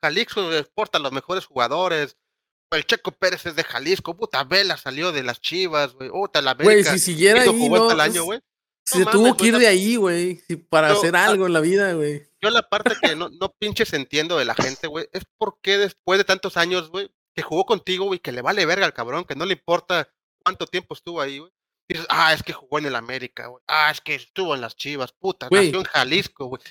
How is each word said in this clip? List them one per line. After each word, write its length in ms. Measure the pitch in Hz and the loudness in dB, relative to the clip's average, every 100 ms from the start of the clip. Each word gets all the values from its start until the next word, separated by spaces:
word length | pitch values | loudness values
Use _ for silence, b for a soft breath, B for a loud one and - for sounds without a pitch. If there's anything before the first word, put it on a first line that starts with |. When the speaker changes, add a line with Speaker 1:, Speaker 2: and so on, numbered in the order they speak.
Speaker 1:
Jalisco 500 | 156 170 233 214 175 | -4 -2 -2 -4 -2
exporta 460 | 160 143 - 214 165 | -2 -4 -6 -4 -2
a 20 | |
los 120 | 139 | -4
mejores 320 | 135 - 185 | -6 -6 -6
jugadores, 720 | - 135 120 151 185 160 139 - _ _ _ _ _ | -6 -2 0 0 0 -2 -4 -10 _ _ _ _ _
el 160 | 160 - | -4 -2
Checo 240 | 226 185 | -2 -4
Pérez 340 | - 185 180 175 | -4 -2 -2 -6
es 100 | 151 | -6
de 80 | |
Jalisco, 520 | 160 120 143 185 - 170 | -6 -4 -2 -4 -4 -8
puta, 280 | 226 131 | -6 -4
Vela 320 | 135 185 196 151 | -2 0 0 -4
salió 340 | 135 135 180 | -8 -6 -4
de 140 | 147 | -4
las 160 | 127 117 | -6 -6
Chivas, 540 | - 175 185 151 139 | -6 -4 -2 -2 -2
güey, 140 | 131 131 | -6 -10
puta, 320 | 180 196 156 | -8 -4 -2
la 140 | 139 | -2
Speaker 2:
Güey, 120 | 131 180 | 2 6
Speaker 1:
América, 240 | 208 170 | 6 6
Speaker 2:
si 60 | 185 | 2
siguiera 400 | 165 160 190 226 | -2 4 6 6
Speaker 1:
Guido 100 | 247 | 6
Speaker 2:
ahí, 60 | 233 | 4
Speaker 1:
jugó 180 | 233 185 | 2 4
Speaker 2:
no, 100 | 226 | 4
Speaker 1:
tal 120 | 180 | 4
año, 200 | 151 170 | 2 0
Speaker 2:
es-, 60 | 170 | -4
Speaker 1:
güey. 140 | 233 - _ _ _ - | -6 -12 _ _ _ -2
Speaker 2:
si 120 | 180 | 0
Speaker 1:
No 40 | 185 | 4
Speaker 2:
se 40 | |
tuvo 120 | 208 | 6
Speaker 1:
mames, 120 | 240 254 | 4 4
Speaker 2:
que 80 | 220 | 4
ir 60 | |
Speaker 1:
güey, 60 | 233 | 6
Speaker 2:
de 60 | 233 | 6
Speaker 1:
la 40 | |
Speaker 2:
ahí, 240 | 185 202 240 | 4 2 2
güey, 440 | 190 170 180 170 - | 2 0 -2 -6 -8
si, 100 | 165 | -10
para 340 | - 156 156 | 0 2 4
Speaker 1:
yo, 60 | 143 | 4
Speaker 2:
hacer 180 | 165 175 | 4 4
Speaker 1:
a-, 80 | 208 | 4
Speaker 2:
algo 200 | 208 180 | 4 2
en 40 | |
la 80 | 165 | 2
vida, 320 | 156 196 196 | 2 2 0
güey. 340 | 165 147 147 - _ | 0 -2 -6 -12 _
Speaker 1:
yo 100 | 208 | -2
la 120 | 233 | 0
parte 320 | - 208 240 226 | 0 0 0 0
que 140 | 185 156 | 0 -2
no, 120 | 175 | -6
no 240 | - 190 _ | -6 -8 _
pinches 340 | 208 185 220 | -6 -2 -2
entiendo 460 | 156 131 147 160 170 | -2 -4 -2 0 0
de 60 | |
la 100 | 117 | 0
gente, 320 | 113 131 135 165 | 0 -2 -4 -8
güey, 220 | 156 - | -8 -10
es 120 | 190 - - | -12 -14 -8
por 220 | 208 - | -8 -4
qué 180 | - 202 | 0 0
después 380 | 196 - - 190 | 0 -2 0 2
de 60 | |
tantos 320 | 196 185 190 175 | 2 0 -2 -2
años, 340 | 170 180 160 | 0 -2 -4
güey, 200 | 180 196 _ _ | -8 -12 _ _
que 80 | - | -12
jugó 220 | 156 160 | -4 -2
contigo, 420 | 190 208 - 185 196 | 0 -2 -2 -4 -4
güey, 120 | 185 | -6
que 140 | - | -6
le 100 | 123 | -6
vale 240 | 131 208 160 | -4 0 0
verga 180 | 185 180 | 2 0
al 60 | |
cabrón, 320 | 131 117 147 | -2 -6 -6
que 120 | 180 139 | -6 -6
no 100 | 180 | -6
le 60 | |
importa 560 | 175 - 170 - 175 147 _ _ _ | -4 -2 -2 0 -4 -4 _ _ _
cuánto 220 | 175 185 170 | -4 -4 -6
tiempo 280 | 180 - | -8 -8
estuvo 260 | 151 175 170 | -14 -12 -8
ahí, 180 | 139 139 | -8 -8
güey. 140 | 170 _ _ _ - | -16 _ _ _ -10
Dices, 160 | 165 165 | -8 -2
"Ah, 220 | 156 160 | 2 4
es 80 | 156 | 2
que 100 | - | -2
jugó 280 | - - 147 | -14 -8 -6
en 60 | 147 | -4
el 100 | 120 | -6
América, 500 | 117 127 123 - 120 | -8 -10 -10 -14 -18
güey. 160 | 123 - | -16 -4
Ah, 220 | 156 151 | 0 0
es 80 | 151 | 0
que 160 | - 139 | -6 -10
estuvo 360 | - - 185 | -10 -6 -4
en 60 | 139 | -4
las 160 | 117 - | -6 -10
Chivas, 360 | 143 143 127 | -10 -8 -8
puta, 340 | _ 185 - 127 | _ -8 -4 2
Speaker 2:
Güey, 180 | 190 180 | 4 4
Speaker 1:
nació 120 | 175 | 0
en 60 | 190 | -2
Jalisco, 600 | 151 127 170 190 - 127 | 0 2 0 -2 -8 -12
güey". 140 | 127 - | -12 -14